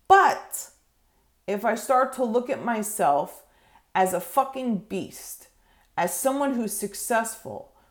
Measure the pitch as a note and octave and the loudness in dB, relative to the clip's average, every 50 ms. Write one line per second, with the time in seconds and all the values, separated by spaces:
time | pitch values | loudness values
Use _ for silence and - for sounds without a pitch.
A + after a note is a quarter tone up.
0 | _ - F#4+ G4 F4+ C#4+ - - - - - - - - _ _ _ _ _ _ | _ 6 8 8 8 6 2 0 -6 -12 -12 -12 -12 -12 _ _ _ _ _ _
1 | _ _ _ _ _ _ _ _ - - G3+ G3+ G#3 A3+ A3 A3 - - C4 B3+ | _ _ _ _ _ _ _ _ -6 -4 -4 -2 0 0 -2 -2 0 2 4 4
2 | C4 C4 C4 - C4 A#3 G#3+ B3 A#3+ - - - C3 A#3 A#3 G#3+ G#3 G#3 - - | 4 2 0 -2 -2 0 0 0 0 0 -4 -4 -2 -4 -2 -2 -2 -4 -2 0
3 | F#3 D3+ C#3+ C#3 E3 F#3+ - - - _ _ _ _ _ _ _ _ _ - F#3 | 2 4 4 2 0 -2 -8 -18 -20 _ _ _ _ _ _ _ _ _ 0 2
4 | F#3 F#3 F#3 F3+ F#3 - - C4+ C4+ C4+ - C4 C4 B3 A3 F#3 - - F#3+ F#3+ | 2 2 2 -2 -4 -2 0 0 0 0 -2 -6 -2 -2 -2 -2 -4 -4 -8 -8
5 | - - - - - - - - - _ _ _ _ _ _ _ _ _ - - | -8 -8 -12 -16 -16 -16 -16 -18 -18 _ _ _ _ _ _ _ _ _ -4 -2
6 | E3+ F3+ - - - C4+ C4+ C#4 C#4+ C#4 B3+ A#3+ A#3 G3+ - - - G3+ - - | -2 -2 -2 0 -2 0 0 0 0 0 0 -2 -2 -4 -4 -6 -8 -8 -8 -8
7 | - - A#3+ A3+ A3+ A3+ - - - - G#2 - - - _ _ _ _ | -6 -2 0 0 0 -2 -6 -12 -14 -14 -14 -14 -14 -18 _ _ _ _